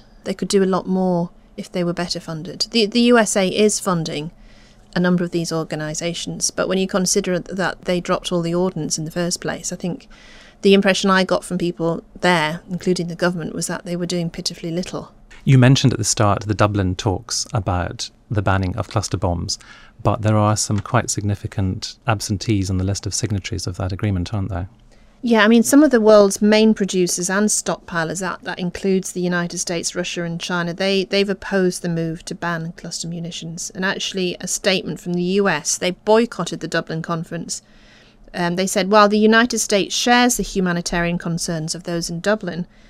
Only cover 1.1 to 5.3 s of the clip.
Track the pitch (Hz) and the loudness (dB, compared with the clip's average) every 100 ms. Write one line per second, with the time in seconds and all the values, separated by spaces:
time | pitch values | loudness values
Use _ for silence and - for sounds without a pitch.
1.1 | 175 175 - _ - - 185 175 175 175 | 0 -2 -8 _ -14 -8 -4 -2 -2 -4
2.1 | 175 - 160 151 160 - 233 208 240 240 | -6 -8 -10 -8 -6 0 2 2 4 6
3.1 | 240 208 208 185 - 214 - 196 175 160 | 6 4 2 0 2 2 2 -2 -2 -2
4.1 | 147 156 - - - - - - 185 180 | -6 -8 -12 -20 -20 -20 -20 -6 0 2
5.1 | 180 175 | 2 0